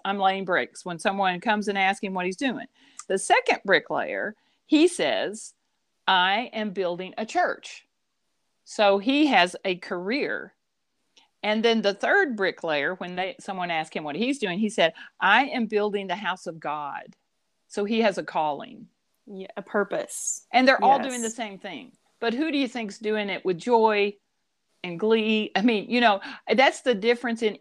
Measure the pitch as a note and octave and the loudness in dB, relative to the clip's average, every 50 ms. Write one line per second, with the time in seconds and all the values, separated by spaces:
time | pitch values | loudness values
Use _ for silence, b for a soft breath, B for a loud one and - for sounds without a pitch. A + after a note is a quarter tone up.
0 | - F#3+ G3 G3+ G3 F#3+ F#3+ G3 G3 F3+ F3+ C#3+ B2 - - - - F3+ E3+ D#3+ | -6 -6 -4 2 2 2 2 0 -2 0 0 0 0 -2 -6 -12 -12 -10 -10 -4
1 | - G#3+ F#3+ G3 G3 F#3 F3+ F3 - A#3+ G#3+ G#3 G3+ G#3+ G3 G3 F#3+ F#3+ G3 - | -2 -2 0 0 0 0 0 0 0 0 0 0 0 -2 0 2 2 2 0 0
2 | - F#3+ F#3+ F#3 F3+ F#3 F#3 - C#4+ C4 G#3 - - - B B B B B B | -4 -6 -4 -4 -4 -4 -4 -2 -4 -4 -4 -4 -8 -14 B B B B B B
3 | B - F#3 G3 - - - B4 B4+ - - - - G3 F#3 D3+ - - D#3 C3+ | B -4 -2 -2 2 4 2 4 4 2 -2 -2 2 2 2 2 2 0 -4 -4
4 | G2+ D2 G2 G2 G#2+ G3+ A3 - _ _ _ _ _ _ D#4 D4 D#4+ F4+ - - | -4 -4 -4 -6 -6 -6 -8 -12 _ _ _ _ _ _ 4 4 4 4 2 2
5 | E3+ C#3 A2+ F#2+ A#2 E3 G#3 A3 - - - _ _ _ _ _ _ _ _ _ | 0 0 0 0 -2 -4 -6 -8 -14 -18 -20 _ _ _ _ _ _ _ _ _
6 | _ - F#3+ F#3 F3+ F#3+ G3 A3 B3+ - - A3 G#3+ G#3+ F3+ G3 F#3 F3 F3 F3 | _ 2 2 4 4 2 2 0 -4 -6 -6 -6 -6 -6 -4 -4 -4 -4 -4 -6
7 | F#3 F#3 - - A3 A3+ - F4 F4+ B3 - - - - - - - _ _ _ | -8 -10 -8 -10 -10 -4 -2 -2 0 0 -2 -6 -10 -16 -18 -18 -20 _ _ _
8 | _ _ _ _ _ _ _ _ _ _ _ _ _ - - - G#3+ G3+ G3 G3+ | _ _ _ _ _ _ _ _ _ _ _ _ _ -14 -2 2 4 4 4 4
9 | F#3+ B3+ C4+ C#4+ D#4 C#4+ B3 F#3+ F3 F3+ - - - G3 F3+ F3+ - - G3 F3 | 2 2 2 4 4 4 6 4 4 4 2 -4 -4 -4 -4 -4 -6 -8 -8 -6
10 | F3+ G3 A#3+ D4 G#3+ - - E2 - F#3+ - _ _ _ _ _ _ _ _ _ | -4 -4 -4 -4 -4 -4 -6 -8 -8 -12 -16 _ _ _ _ _ _ _ _ _
11 | _ _ b b b b _ _ - G#3 G#3+ A3 G#3+ A#3 A3+ A3+ G3 G3+ F#3+ - | _ _ b b b b _ _ -4 -2 0 2 2 2 2 4 2 0 0 0
12 | - C4 D#4+ G4+ G4 D4+ A#3 G#3 F#3+ F3 C#3 - - E3 D3+ C#3+ C#3 D#3+ F#3 F3+ | 0 2 2 4 2 2 0 -2 -2 -2 -2 -4 -4 -2 0 0 0 -2 -4 -6
13 | F#3+ F3 F3+ F3+ F#3 F#3+ - - - - G3 F#3 F3+ F3 E3 D#3+ D#3 - - F#3+ | -8 -10 -6 -6 -6 -6 -8 -10 -12 -10 -8 -6 -4 -4 -4 -4 -4 -4 -6 -8
14 | D#3 D3 C#3+ E3+ A3+ B3+ C#4+ C#4 - F#3+ E3+ F#3+ A3+ G#3 G3 - F3 D#3+ B B | -6 -6 -4 -2 -2 -2 -2 -2 -2 -4 -2 -2 -2 -2 2 2 2 2 B B
15 | B B B _ F#3+ F#3 G3+ A#3+ C#4 C4 - B3+ A3+ A3 A3 G#3 G#3 G#3+ G3 G#3 | B B B _ 2 4 4 4 4 2 -2 -4 -4 -2 0 0 0 0 -2 -4
16 | G3 F#3+ F3 G3+ G3+ F3 F#3 F3+ - F#3 E3 E3 - D#3 D3 D3+ D3 C#3 - - | -4 -4 -6 -6 -4 -6 -6 -6 -8 -12 -12 -8 -8 -6 -6 -6 -8 -8 -10 -12
17 | - - - _ _ _ _ _ _ _ _ _ _ _ - G#3 G3+ G3+ A3+ A3 | -14 -16 -20 _ _ _ _ _ _ _ _ _ _ _ -6 -4 -2 0 0 2
18 | A3+ G#3 F#3+ F#3+ D#3+ - - F3 D#3 D3+ C#3+ D3 - - - - - - _ _ | 2 2 2 0 -6 -4 -4 -2 -2 -2 -2 -6 -8 -12 -14 -18 -20 -20 _ _
19 | _ _ _ _ _ - G#3 F#3+ F#3+ - - - G3 - - G#3 G3+ - E3+ D#3+ | _ _ _ _ _ -18 -16 -14 -14 -12 -14 -14 -14 -4 -2 -2 -2 -2 -4 -6
20 | - - - - - - - - - _ - B3 C4 C4 C4 - - B3+ C#4 C#4 | -8 -8 -10 -10 -8 -8 -8 -10 -10 _ 0 4 6 6 4 6 6 4 4 4
21 | - C4+ B3 B3 A#3 A3 A3+ - A#3 G#3 G3 F#3 - G3 E3+ A#2+ F2 - _ _ | 2 -2 -6 -6 -6 -6 -6 -6 -10 -10 -10 -12 -14 -12 -12 -12 -14 -16 _ _
22 | _ _ _ _ A3+ A#3 A3+ B3 D#4+ D#4+ C#4 C#4 C#4 A3+ - B3 A3+ G3 G#3 - | _ _ _ _ -4 -2 -2 0 -2 -2 0 0 -2 -2 -2 -6 -8 -8 -10 -6
23 | A3 G#3 G#3+ G#3+ G#3 G3 F#3 - - F#3+ F3+ E3 - B3 A#3+ A3+ A3 A3 G#3+ G#3 | -4 -2 -2 -2 -2 -2 -4 -4 -2 -2 -2 -2 0 2 4 6 6 6 4 4
24 | G3+ G#3 G3+ - _ _ _ _ _ _ _ _ _ _ _ _ - F3+ F3 E3+ | 2 0 -2 -6 _ _ _ _ _ _ _ _ _ _ _ _ -10 -10 -6 -2
25 | G#3+ A3 A3+ A3+ G#3+ A3 A3 G#3+ G#3+ - - G3 G3+ B3 A3+ G3+ F3 - A3+ B3 | 2 4 4 4 4 2 2 2 0 0 -2 0 2 2 2 2 0 0 0 4
26 | A#3+ A3+ G3+ G3 B B B B B - - G#3+ C4 D#4 - - - C4 A#3+ F#3+ | 4 4 4 4 B B B B B 0 4 6 6 4 4 2 0 -2 -2 0
27 | G3 A#3 A#3+ A#3+ - A#3+ A#3 A3+ A#3 G#3+ G3 - | 2 0 0 0 -2 -6 -6 -2 -2 -2 -2 -2